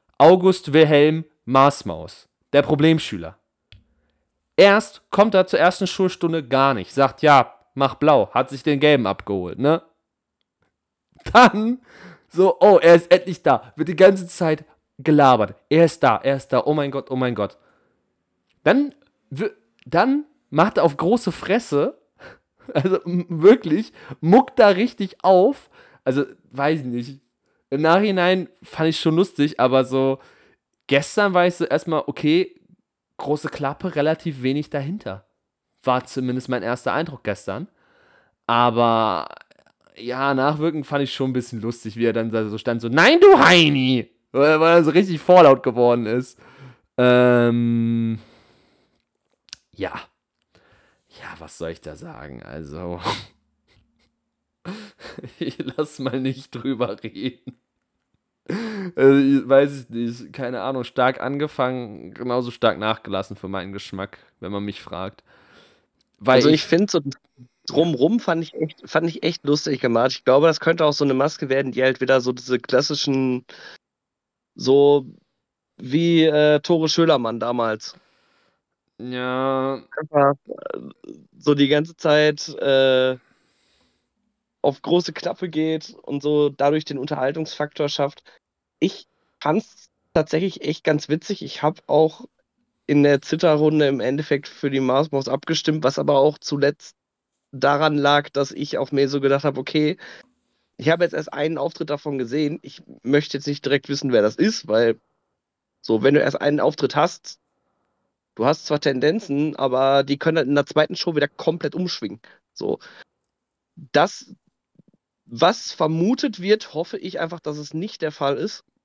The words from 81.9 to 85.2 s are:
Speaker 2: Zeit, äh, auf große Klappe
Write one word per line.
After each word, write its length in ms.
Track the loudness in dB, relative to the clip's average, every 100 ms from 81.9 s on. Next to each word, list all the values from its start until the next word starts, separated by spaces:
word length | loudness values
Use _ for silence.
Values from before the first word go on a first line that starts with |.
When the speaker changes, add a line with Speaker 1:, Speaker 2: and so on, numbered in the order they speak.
| -4
Speaker 2:
Zeit, 520 | 0 2 2 -2 -8 -6
äh, 580 | 0 2 2 2 0 -4 _ _ _ _ _ _ _ _ _ _ _ _ _ _ -4
auf 140 | -4
große 320 | -2 -2 -2
Klappe 340 | -8